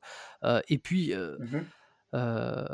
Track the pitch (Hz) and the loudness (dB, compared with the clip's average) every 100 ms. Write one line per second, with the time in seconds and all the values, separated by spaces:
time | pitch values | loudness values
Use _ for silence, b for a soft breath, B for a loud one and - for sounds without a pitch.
0 | B B B B - 120 - 139 - 185 | B B B B 4 4 4 0 2 2
1 | 160 95 85 71 117 143 170 b b b | 2 0 -4 -6 -4 -4 -4 b b b
2 | _ 127 120 113 120 117 117 | _ -2 0 0 0 -2 -6